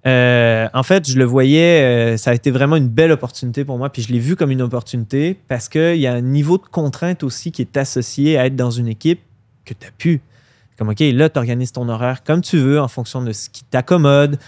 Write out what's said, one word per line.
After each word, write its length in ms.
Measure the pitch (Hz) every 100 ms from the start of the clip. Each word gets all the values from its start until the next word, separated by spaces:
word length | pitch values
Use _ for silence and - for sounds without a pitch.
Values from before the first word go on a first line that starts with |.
| 131
Euh, 600 | 127 123 123 117 110 113
en 100 | 127
fait, 260 | 131 190 143
je 80 | 131
le 60 | 127
voyais, 880 | 131 131 151 170 165 131 120 117
euh, 20 | 113
ça 140 | -
a 40 |
été 160 | 120 143
vraiment 260 | 131 139 160
une 120 | 131
belle 240 | 113 165
opportunité 540 | 151 - - 123 117 143
pour 100 | 123
moi, 140 | 139
puis 100 | 135
je 100 | 113
l'ai 80 | 123
vu 160 | 123
comme 160 | 185 143
une 120 | 131
opportunité 760 | 123 120 - 123 110 135 160 190 _
parce 220 | 123 -
qu'il 280 | 156 165 170
y 100 | 131
a 80 |
un 80 | 120
niveau 340 | 127 143 147 185
de 100 | _
contrainte 560 | - 147 - 175 180
aussi 300 | 135 - 170
qui 80 | -
est 160 | 127 139
associé 600 | 139 131 117 - 147 151
à 80 | 127
être 100 | 135
dans 140 | 123
une 180 | 117 117
équipe 320 | 110 160 175 _ _ _ _ -
que 80 |
t'as 160 | - - _
pu. 260 | 175 151 _ _ _ _ _ _
Comme, 100 | 107
OK, 120 | 104
là, 280 | 151 123 156
t'organises 440 | 143 117 120 123
ton 140 | - 120
horaire 340 | 113 123 127
comme 160 | - 165
tu 160 | - 170
veux, 240 | 131 147
en 80 | 131
fonction 320 | - 117 131
de 120 | 123
ce 180 | 104 -
qui 120 | -
t'accommode, 720 | - 127 123 180 143 143 143 143